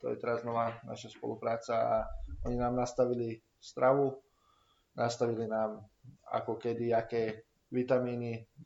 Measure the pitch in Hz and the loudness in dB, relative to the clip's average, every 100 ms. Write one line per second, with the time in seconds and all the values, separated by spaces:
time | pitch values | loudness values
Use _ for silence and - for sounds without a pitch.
0 | 123 113 117 117 120 117 117 113 127 117 | -6 -4 -2 -2 0 0 0 -2 -10 -10
1 | 113 - 120 110 117 117 - 117 117 113 | -12 -10 -8 -4 -2 -2 0 0 4 2
2 | 110 - - - 123 123 123 123 120 - | 0 -6 -8 -6 -2 0 0 0 0 2
3 | 123 120 117 110 _ _ - - 131 143 | 2 2 -2 -6 _ _ -12 2 4 6
4 | 139 135 _ _ _ _ _ _ _ - | 4 0 _ _ _ _ _ _ _ -2
5 | 117 - 117 113 113 110 110 107 - _ | 0 2 0 2 0 0 0 -2 -14 _
6 | 120 - - 117 120 113 120 117 120 113 | -20 -20 -4 -4 -2 -2 -2 0 2 2
7 | 113 120 220 220 - _ - 123 127 127 | 2 0 0 -2 -12 _ -4 -2 4 2
8 | 123 120 120 113 113 - | 2 -2 -4 -6 -10 -18